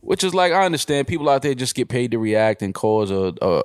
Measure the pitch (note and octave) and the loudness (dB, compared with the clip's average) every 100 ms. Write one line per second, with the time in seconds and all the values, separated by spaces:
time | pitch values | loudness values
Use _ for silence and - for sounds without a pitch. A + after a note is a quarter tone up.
0 | - - F#3 F3+ F3+ E3+ F#3+ D#3 - C#3+ | -4 -2 0 2 2 4 2 0 -2 -2
1 | C3+ E3+ D3 C#3 C#3+ C3 B2+ - A#2+ B2 | -2 -2 2 2 2 -2 -4 -4 -2 -2
2 | B2 A2+ A2 G#2+ A2 G#2+ G2+ F#2+ G#2+ G#2+ | -2 -2 0 2 2 0 -4 -2 0 2
3 | G#2 G2 F#2+ E2+ - E2 | 0 0 -2 -2 0 0